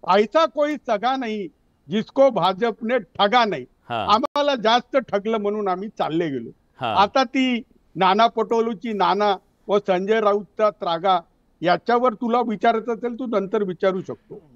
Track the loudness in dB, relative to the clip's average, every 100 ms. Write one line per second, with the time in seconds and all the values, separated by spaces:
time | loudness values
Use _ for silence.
0 | 2 2 4 2 0 0 -2 -2 -4 -2
1 | -2 -2 -4 -6 -10 _ _ _ -6 -4
2 | -4 2 2 4 -2 0 -4 -4 -4 -4
3 | -4 0 2 4 2 -2 -8 _ _ -4
4 | 2 2 2 0 0 0 2 2 0 -4
5 | -2 -4 -2 -2 -2 -2 -4 -4 -6 -6
6 | -4 -2 -2 -4 -10 -18 _ _ -2 2
7 | 2 2 0 0 -2 -2 -6 _ _ 0
8 | 2 4 2 2 -2 0 -2 -4 -6 0
9 | 0 2 0 -2 _ _ -2 -2 0 -2
10 | 2 2 2 0 -4 -2 -2 0 -6 -2
11 | 0 0 -2 _ _ _ 0 0 2 2
12 | 2 0 -2 0 0 0 2 2 -2 -6
13 | -6 -8 -4 -2 -2 -4 -4 -2 -2 -2
14 | -8 -14 _ -20 _